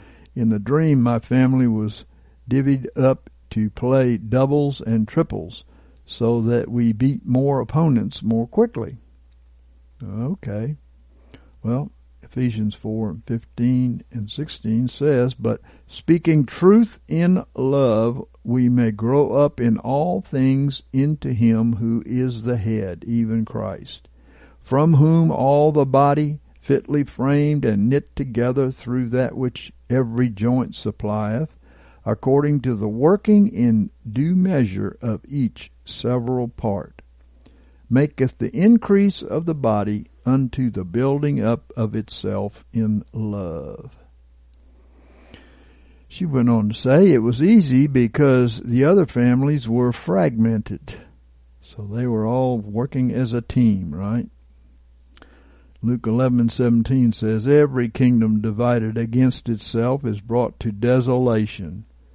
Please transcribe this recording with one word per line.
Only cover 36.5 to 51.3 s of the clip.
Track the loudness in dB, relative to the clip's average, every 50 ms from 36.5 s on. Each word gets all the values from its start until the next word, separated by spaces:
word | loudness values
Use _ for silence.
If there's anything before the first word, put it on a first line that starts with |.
| -6 -6 -4 -4 -4 -4 -6 -10 -16 -20 -20 _ _ _ _ _ _ _ _ -20 _ _ _ _ _ _ _ 0
maketh | 2 2 2 2 0 -2 -2 -2 -2 -4
the | -6 -6 -2 2
increase | 4 6 6 4 4 4 2 4 4 2 0 -2
of | -6 -6 -6 -4 -4
the | -4 -4
body | -2 0 0 0 0 0 -2 -4 -6 -6 -10 _ _ -4
unto | 0 0 0 0 -2 -2 -4 -4 -4
the | -2 -4 -6
building | -6 -4 -2 0 0 0 0 -2 -2 -2 -2
up | 0 -2 -2 -2 -4 -8 -8 -6
of | -4 -4 -4
itself | -6 -8 -8 -10 -10 -8 -6 -6 -6 -6 -8 -10 -14 -18 _ -6
in | -4 -2 -2 -2 -4 -4 -8 -8
love." | -8 -6 -6 -6 -6 -8 -8 -8 -10 -10 -12 -14 -16 -18 -20 -20 -20 _ _ _ _ _ _ _ _ _ _ _ _ _ -20 _ _ _ _ _ _ -20 -20 -20 -20 -20 -20 -20 -20 -20 -20 _ _ _ _ _ _ _ -20 _ _ _ _
She | -12 -8 -6
went | -2 0 2 2 2
on | 2 2 2 0
to | -2
say | -2 0 2 6 6 6 6
it | 6 4
was | 4 2 0 2 4
easy | 6 6 6 6 4 4 2 2
because | 4 2 2 2 2 2 2 4 4 4 4 2 2 -2 -4 -6
the | -2 0 2 4
other | 4 4 4 2
families | 2 0 0 2 2 4 2 2 0 0 -2 -2 -2
were | 0 0 2 0
fragmented. | 0 -2 -4 -2 0 0 0 0 0 0 0 0 0 -2 -4 -6 -10 -12 -12 -16 -18 -18 -20 -20 _ _ _ _